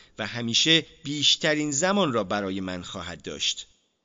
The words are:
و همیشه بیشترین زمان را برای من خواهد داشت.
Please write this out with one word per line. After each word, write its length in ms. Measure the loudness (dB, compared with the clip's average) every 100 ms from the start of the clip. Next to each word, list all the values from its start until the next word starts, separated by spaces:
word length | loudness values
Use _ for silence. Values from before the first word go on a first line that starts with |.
| -16 -8
و 80 | -6
همیشه 600 | -4 0 2 4 4 2 -8
بیشترین 680 | -8 0 2 2 2 2 0
زمان 420 | 0 2 4 2
را 120 | 2
برای 360 | 0 -2 -2 -2
من 220 | -4 -6
خواهد 400 | -8 -10 -10 -10
داشت. 440 | -10 -4 -4 -4 -10 _ _ _